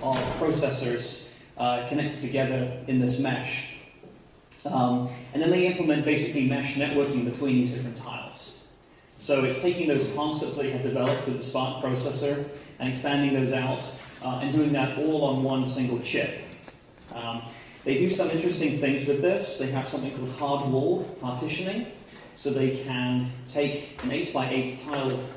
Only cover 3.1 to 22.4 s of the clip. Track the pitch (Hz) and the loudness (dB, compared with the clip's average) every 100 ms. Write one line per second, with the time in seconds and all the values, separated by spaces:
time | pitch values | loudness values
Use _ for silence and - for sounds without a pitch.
3.1 | 127 135 123 - - - - - - - | 2 0 0 -2 -6 -6 -12 -18 -20 -20
4.1 | - - - - - 143 - 123 123 123 | -20 -20 -20 -20 -12 -4 2 2 2 0
5.1 | - - 139 165 180 180 175 156 147 151 | -6 -6 0 4 4 4 2 2 2 4
6.1 | 151 - 147 127 127 135 139 139 143 139 | 2 2 2 2 0 -2 -2 0 2 2
7.1 | 127 120 120 139 123 123 123 123 - - | 0 -2 -2 2 2 2 0 -6 -8 -10
8.1 | - - - - - - - - - - | -10 -12 -10 -10 -12 -16 -20 -20 -20 -20
9.1 | - - 139 127 - 180 175 156 135 - | -8 2 4 4 2 2 2 4 4 2
10.1 | 139 151 - 131 147 135 127 131 135 - | 0 0 0 -2 -2 -2 0 -2 0 2
11.1 | - 135 120 - 131 131 - 131 127 143 | 0 -2 -4 -4 -2 -2 -2 -2 0 0
12.1 | 127 143 143 143 - - - 127 127 147 | 0 0 0 -4 -10 -16 -6 -4 -2 0
13.1 | 143 139 135 127 131 127 127 - - - | 2 4 4 2 2 0 -2 -6 -12 -16
14.1 | - 127 127 139 147 147 143 131 - 156 | -10 -6 -4 0 4 4 4 2 2 2
15.1 | 151 139 131 131 131 127 135 123 117 - | 2 2 2 2 2 0 0 0 0 -2
16.1 | - - - - - - - - - - | -2 -2 -4 -12 -16 -18 -20 -20 -20 -14
17.1 | 120 117 117 - - - - 139 135 180 | -10 -8 -8 -10 -14 -18 -6 0 4 4
18.1 | - 160 165 175 156 151 131 139 135 139 | 4 2 2 0 2 0 2 2 2 2
19.1 | 135 180 202 - - 131 131 - 143 131 | 4 4 2 2 0 0 -2 -2 -4 -4
20.1 | 135 127 127 143 143 135 131 151 185 - | -6 -6 -4 0 0 2 2 4 2 0
21.1 | - 151 127 156 - 185 214 240 - - | -6 -6 -4 -4 -2 -2 -4 -6 -10 -18
22.1 | - - - | -20 -18 -6